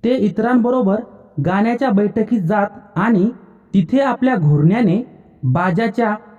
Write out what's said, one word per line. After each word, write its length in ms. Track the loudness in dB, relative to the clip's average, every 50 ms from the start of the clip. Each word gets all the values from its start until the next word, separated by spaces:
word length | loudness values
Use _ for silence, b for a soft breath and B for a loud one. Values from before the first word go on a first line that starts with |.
| 0
ते 120 | 0 0
इतरांबरोबर 800 | 0 0 -2 -2 -2 -2 0 2 2 2 2 0 0 0 0 0 -2 -4 -10 -18 -20 -20 -14 -8 -4 -4
गाण्याच्या 440 | -2 0 0 0 0 0 -2 -2 0
बैठकीत 520 | 0 2 0 0 0 -2 -2 -2 -2 -2
जात 260 | 0 0 0 0 -2 -2 -6 -14 -20 -10 -6
आणि 340 | -4 -2 0 2 2 2 0 -2 -6 -20 -20 -20 -20 _ _ -2
तिथे 260 | -2 0 2 0 0
आपल्या 360 | 0 0 -2 0 0 0 0
घोरण्याने 680 | 2 2 2 2 4 4 2 2 4 2 2 0 0 -2 -6 -14 -20 -20 -20 _ _ -2
बाजाच्या 720 | -2 0 0 0 0 0 0 -2 -2 -2 -2 -2 -2 -2 -6 -8 -18 -20